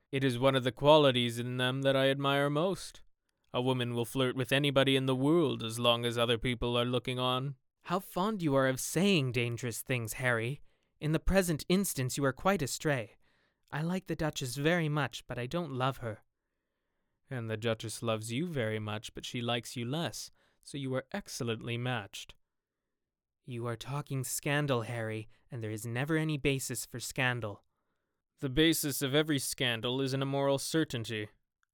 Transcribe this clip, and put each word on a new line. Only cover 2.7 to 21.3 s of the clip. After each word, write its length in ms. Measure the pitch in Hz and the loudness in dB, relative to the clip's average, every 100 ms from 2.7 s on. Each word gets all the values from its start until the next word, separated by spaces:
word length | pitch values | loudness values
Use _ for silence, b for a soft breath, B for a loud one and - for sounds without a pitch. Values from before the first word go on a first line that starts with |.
| 180 - - - _ _ _ _ | -2 -8 -16 -20 _ _ _ _
A 80 | - | -2
woman 340 | 127 127 120 | 0 0 0
will 100 | 120 | -2
flirt 320 | 120 139 127 123 | -2 0 0 0
with 160 | 123 | 0
anybody 440 | 139 147 135 135 135 | 2 4 4 4 4
in 100 | 135 | 2
the 100 | 131 | 2
world 460 | 139 175 139 117 | 4 4 4 0
as 160 | 117 113 | -4 2
long 260 | 120 117 120 | 2 4 2
as 100 | 117 | 2
other 220 | 117 117 | 2 2
people 380 | 131 120 120 120 | 0 -2 0 0
are 60 | |
looking 340 | 120 123 131 127 | 0 0 -2 -2
on." 380 | 127 127 139 135 _ _ | 0 0 -4 -8 _ _
"How 160 | - 180 | -4 -4
fond 420 | - 180 202 214 | -4 -2 -2 0
you 120 | 160 | 2
are 120 | 135 131 | 4 4
of 140 | 131 | 2
saying 520 | - 160 202 180 131 | -2 2 4 4 2
dangerous 500 | 120 120 117 123 107 | 0 -2 -2 -6 -6
things, 320 | - 123 117 | -4 -4 -4
Harry. 480 | - 131 117 117 143 - _ _ _ | -2 0 0 -2 -6 -12 _ _ _
In 120 | 151 | -2
the 80 | 156 | 2
present 440 | - 190 175 151 - | 4 4 4 -2 2
instance 480 | 185 196 - 127 - | 2 2 -2 -2 0
you 80 | |
are 80 | 139 | 0
quite 300 | - 185 202 | 2 0 2
astray. 540 | 135 - 156 135 101 - _ _ _ _ _ | -2 -2 -2 -2 -4 -14 _ _ _ _ _
I 120 | 143 | -4
like 240 | 160 185 - | -2 -2 -4
the 100 | 160 | -4
Duchess 400 | 156 - 131 127 | -2 -2 -6 0
very 320 | 147 175 156 | 2 2 2
much, 380 | 147 131 - - | 0 -2 -6 -10
but 120 | 123 | -8
I 80 | 123 | -4
don't 260 | 170 165 | -4 -4
love 260 | 127 131 131 | 0 0 -2
her." 260 | 120 104 _ _ _ _ _ _ _ _ _ _ _ | -8 -8 _ _ _ _ _ _ _ _ _ _ _
"And 180 | 131 113 | -8 -4
the 80 | 107 | -2
Duchess 460 | 117 113 113 - | 0 -2 -4 -4
loves 300 | 117 110 110 | -2 -2 -2
you 140 | 120 180 | -4 -2
very 320 | 147 110 110 | -2 -2 -2
much, 360 | 107 107 - | -4 -6 -8
but 100 | - | -12
she 160 | - 123 | -8 -4
likes 360 | 117 120 - 127 | -2 -2 -4 -8
you 80 | |
less, 460 | 117 151 143 - - _ _ _ | -4 -4 -4 -6 -14 _ _ _
so 160 | - 143 | -14 -8
you 160 | 131 | -4
are 120 | 127 - | -4 -4
excellently 640 | 202 - | -10 -8